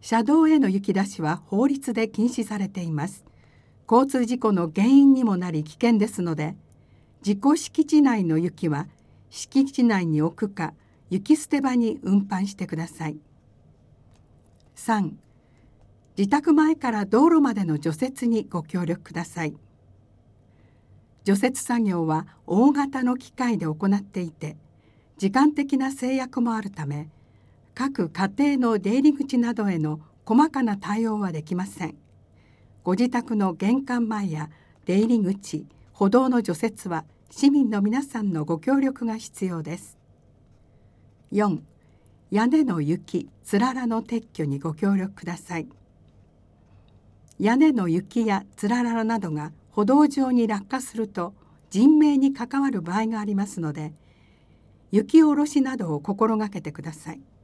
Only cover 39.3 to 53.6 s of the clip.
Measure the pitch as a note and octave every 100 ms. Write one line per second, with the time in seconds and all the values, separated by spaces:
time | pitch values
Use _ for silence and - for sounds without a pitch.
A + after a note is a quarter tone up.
39.3 | - F#3+ E3+ D#3 F3 - _ _ _ _
40.3 | _ _ _ _ _ _ _ _ _ _
41.3 | G3+ G#3 D#3 - _ _ _ _ _ _
42.3 | G3 A#3 D#4 C4+ E3+ D3 F#3 - F#3 -
43.3 | _ - G3+ B3 B3+ A#3+ A3+ A3 A#3 -
44.3 | - D3+ C#3 D#3+ D#3 G3 G3 F#3+ - -
45.3 | F3 - E3+ - - _ _ _ _ _
46.3 | _ _ _ _ - _ _ _ _ _
47.3 | _ G3 B3 D#4 B3+ F3+ E3+ G3 A#3+ A3
48.3 | G3 G3 - G#3 A#3+ A#3+ A#3 A3 A3+ F#3
49.3 | D3+ D3+ - _ - G#3 C4+ D4 C#4+ C4
50.3 | B3 A3+ G#3 G3+ C4 C4 A3 G#3+ G3 F3
51.3 | - _ _ _ F#3 C4 D4+ D4+ C#4+ C4+
52.3 | C4+ A#3+ C#4 C#4 B3 E3 F#3+ A3 A3+ G#3
53.3 | G3+ G3+ -